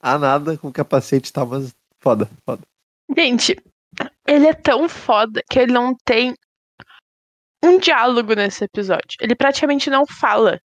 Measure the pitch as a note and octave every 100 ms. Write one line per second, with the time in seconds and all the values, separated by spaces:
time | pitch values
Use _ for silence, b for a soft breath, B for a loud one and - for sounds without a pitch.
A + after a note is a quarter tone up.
0 | B2+ D3 C#3+ C#3 D3 D#3 D3 B2+ C#3+ C#3
1 | - C#3 - - B2 C3+ C3 - _ _
2 | C3+ A2 - - - B2 - _ _ _
3 | _ D4+ D#4 A#3+ - - _ _ _ -
4 | - _ - D4 D4+ D#4+ - B3 E4+ -
5 | - G#3+ A3 G#3+ - C4 B3 B3 B3 B3+
6 | - A3+ B3 B3 _ _ _ _ - b
7 | _ _ _ _ _ _ E4 F#4 F4+ C#4
8 | A#3+ A#3+ G#3+ G#3+ G3+ - G#3 - G3 F3
9 | - - A3 A#3+ C#4 C#4 D4+ C#4+ D4 C4+
10 | C#4+ - C4+ G#3+ G#3+ -